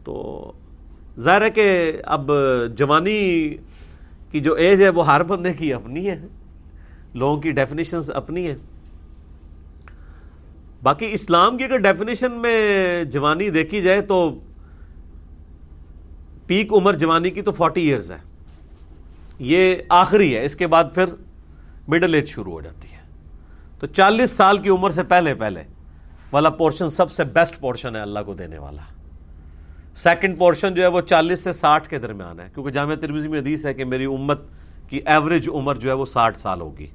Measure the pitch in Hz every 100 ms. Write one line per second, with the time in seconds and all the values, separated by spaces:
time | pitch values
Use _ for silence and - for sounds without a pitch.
0 | - - - - - - - - - -
1 | - - 127 196 220 220 208 185 165 156
2 | - 151 139 147 135 123 120 113 139 156
3 | 185 214 190 170 151 - - - - -
4 | - - - 151 139 160 170 196 196 175
5 | 156 143 170 190 175 151 156 123 107 143
6 | 196 160 175 - - - - - - -
7 | - 120 135 147 160 139 135 147 165 170
8 | 147 139 - 165 175 131 - - - -
9 | - - - - - - - - - -
10 | - - - - - - - - 127 147
11 | 226 214 - 170 196 247 262 262 196 175
12 | 214 233 254 233 233 226 214 196 185 175
13 | 156 139 143 160 208 160 156 208 180 196
14 | 202 185 165 - - - - - - -
15 | - - - - - - - - - -
16 | - - - - - 190 214 208 190 165
17 | 160 165 180 180 202 165 165 180 160 127
18 | 90 87 - - - - - - - -
19 | - - - - 123 170 185 180 - 175
20 | 185 202 180 113 139 143 175 160 160 -
21 | 185 - - - - - - - - 165
22 | 175 226 151 117 92 80 78 - - -
23 | - - - - - - - - - -
24 | 190 226 247 - 190 202 196 185 190 160
25 | 170 180 160 113 107 87 76 - - -
26 | - - - 139 156 156 160 - 170 147
27 | 180 - 143 135 165 - 131 117 127 110
28 | 104 104 101 90 85 78 71 73 76 -
29 | - - - - - - - - - -
30 | 170 170 190 165 180 151 196 180 180 180
31 | 175 170 165 180 185 165 151 156 151 143
32 | 117 101 87 85 90 - 139 135 147 151
33 | 156 151 151 151 135 151 151 131 127 131
34 | 135 135 139 143 - - - - - 139
35 | - 156 151 165 156 151 135 131 127 131
36 | 131 123 113 101 104 90 80 71 76